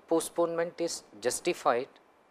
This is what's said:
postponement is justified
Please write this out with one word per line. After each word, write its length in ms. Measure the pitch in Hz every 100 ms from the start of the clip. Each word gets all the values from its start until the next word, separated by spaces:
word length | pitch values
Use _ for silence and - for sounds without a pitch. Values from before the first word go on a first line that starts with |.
| -
postponement 720 | 165 - - 170 165 170 -
is 240 | 170 - - 101
justified 680 | 120 - 180 165 151 120 139 - _ _ _